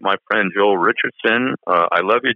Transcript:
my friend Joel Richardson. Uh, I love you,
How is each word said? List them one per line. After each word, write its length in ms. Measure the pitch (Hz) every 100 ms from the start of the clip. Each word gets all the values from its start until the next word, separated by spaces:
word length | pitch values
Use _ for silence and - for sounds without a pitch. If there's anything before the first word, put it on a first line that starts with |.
my 140 | 98 98 -
friend 240 | 107 95 98
Joel 220 | 101 95
Richardson. 760 | 104 - - - 113 113 131 135 -
Uh, 180 | 87 85
I 100 | 87
love 200 | 92 120
you, 100 | 131